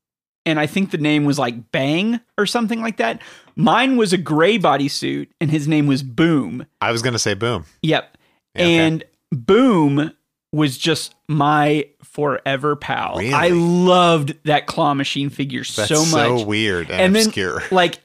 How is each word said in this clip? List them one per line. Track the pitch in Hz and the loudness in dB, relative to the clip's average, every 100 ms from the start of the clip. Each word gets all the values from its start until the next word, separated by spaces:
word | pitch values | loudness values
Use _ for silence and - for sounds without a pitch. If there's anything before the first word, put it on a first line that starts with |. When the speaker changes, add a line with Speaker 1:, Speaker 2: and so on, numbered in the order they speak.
| _ _ _ _ - | _ _ _ _ -4
Speaker 1:
and | 156 | -2
I | 151 | 0
think | 196 190 | -2 -2
the | 170 | -2
name | 147 151 147 | 0 2 2
was, | 139 | 0
like, | 127 117 113 | -2 -4 -6
Bang | 160 135 160 214 233 _ - | -4 -2 0 -2 -4 _ -4
or | 202 | -2
something | 240 220 233 | -2 -2 -4
like | 226 - | -6 -4
that. | 226 226 - - _ - | -4 -6 -14 -20 _ -2
Mine | - 202 262 254 | 2 2 2 2
was | 214 | 2
a | 180 | 0
gray | 156 151 170 220 | 0 2 4 4
bodysuit, | 170 143 139 - 139 139 147 - | 2 2 0 -4 -6 -6 -8 -4
and | 156 | -2
his | 156 143 | 0 0
name | 156 147 | 2 2
was | 135 | 0
Boom. | 135 117 165 156 104 123 - - | -2 0 2 2 -2 -8 -12 -6
Speaker 2:
I | 101 | -2
was | 117 | -2
gonna | 127 117 | -2 -2
say | 110 98 | -2 -2
Boom. | 117 107 78 _ | -2 -4 -8 _
Speaker 1:
Yep. | 160 147 - _ _ _ _ - | -2 -2 -2 _ _ _ _ -2
Speaker 2:
Yeah, | |
okay. | 175 170 | 2 2
Speaker 1:
And | 160 160 - _ - | 2 -2 -8 _ -8
Boom | 143 113 202 262 190 151 143 156 - _ _ - | -6 2 4 6 4 4 2 -2 -8 _ _ -8
was | 151 151 127 | 0 0 0
just | 165 156 - _ - | -2 -2 -4 _ -6
my | 147 143 151 147 151 - _ | -2 2 2 2 0 -4 _
forever | - - 147 127 139 135 147 143 | -16 -6 -4 -2 -4 -4 -4 -4
pal. | - 117 110 - | -6 -6 -4 -6
Speaker 2:
Really? | 101 | -2
Speaker 1:
I | 143 170 | 0 2
loved | 175 170 175 180 180 175 165 143 160 147 | 2 2 2 4 4 4 2 0 -6 -2
that | 147 - | -2 -2
claw | - 151 | -2 0
machine | 139 139 147 139 | 0 -4 -4 -6
figure | - 139 123 | -6 -6 -6
Speaker 2:
That's | 117 - 104 | -8 -4 0
Speaker 1:
so | 151 160 | 0 2
much. | 156 120 123 | 2 2 0
Speaker 2:
so | 104 | 0
weird | 107 110 90 82 | 0 0 -2 -2
and | 92 | 0
Speaker 1:
And | 185 208 | 2 4
then, | 220 | 2
Speaker 2:
obscure. | 214 95 - - | 0 -4 -4 -2
<laughs> | |
Speaker 1:
like, | 185 175 - | 2 0 0